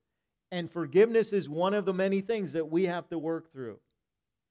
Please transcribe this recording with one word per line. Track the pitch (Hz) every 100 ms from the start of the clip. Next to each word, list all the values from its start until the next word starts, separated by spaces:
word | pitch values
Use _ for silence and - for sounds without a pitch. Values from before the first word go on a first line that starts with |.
| _ _ _ _ _
And | 180 165
forgiveness | 175 156 165 226 226 214
is | 202 139
one | 151 185
of | 208
the | 190
many | 185 190 196
things | 196 220 170
that | 160 156
we | 165
have | 185 175 165
to | 170
work | 160 165 160
through. | 135 117 101 _ _ _ _ _ _ _